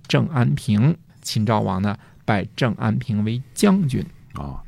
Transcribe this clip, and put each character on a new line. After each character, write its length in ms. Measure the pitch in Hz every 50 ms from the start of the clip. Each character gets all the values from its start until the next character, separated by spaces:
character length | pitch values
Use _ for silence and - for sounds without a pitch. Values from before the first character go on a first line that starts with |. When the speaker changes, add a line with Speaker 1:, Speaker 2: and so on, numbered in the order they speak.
| -
Speaker 1:
郑 200 | - - 139 -
安 280 | - 160 127 120 135 143
平。 400 | 135 - - 107 104 117 151 175 - - _ - - -
秦 240 | - - 113 107
昭 140 | 107 113 104
王 200 | 107 101 95 92
呢， 160 | 98 104 98 - - - - - -
拜 200 | - 110 98 90 107 -
郑 200 | - 139 117 95
安 240 | - 117 110 113 127
平 260 | 123 - 107 104 104
为 180 | 110 117 123 - - -
将 340 | - - 202 190 202 175 131
军。 160 | 123 104 - - - - - - -
Speaker 2:
啊。 260 | - 71 69 67 - -